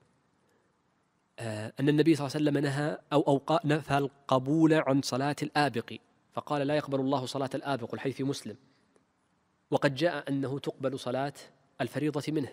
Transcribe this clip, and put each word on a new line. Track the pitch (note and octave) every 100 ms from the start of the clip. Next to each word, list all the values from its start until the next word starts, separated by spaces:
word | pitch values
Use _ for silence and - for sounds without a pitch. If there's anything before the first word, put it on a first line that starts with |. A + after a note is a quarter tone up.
| _ _ _ _ _ _ _ _ _ _ _ _ _ -
آه، | A#2 G#2+ A2 -
أن | C#3
النبي | D3+ D3+ C#3+
صلى | C#3
الله | D3+
عليه | D3+
وسلم | C#3+
نهى | C#3+ C#3 D3 - -
أو | D3
أوقا-، | - C#3 - E3 D3
نفى | D3+ C#3 C#3+
القبول | C#3 - - C3 C3 D#3+ D#3+
عن | D#3 C3+ C#3
صلاة | - B2+ C#3+ C#3+
الآبق، | D3 D3 C#3+ A#2 - A2+ - _ _
فقال: | - - D3 C#3
"لا | D3+
يقبل | C#3+ C3+
الله | C3 C#3 B2+
صلاة | C3+ C3 C3+
الآبق"، | C#3 C3+ A#2
والحديث | A#2 C#3 B2+
في |
مسلم. | C3+ C#3 A2 G2+ _ _ _ _ _ _ _ _ _ _ _
وقد | C#3 D3 C3
جاء | E3+ D3 D3
أنه | C#3 C3+ C#3
تقبل | - - C3 C3
صلاة | - B2+ C#3 - - _ _ -
الفريضة | C3 C3 D3+ D3 C#3+
منه | D#3 C#3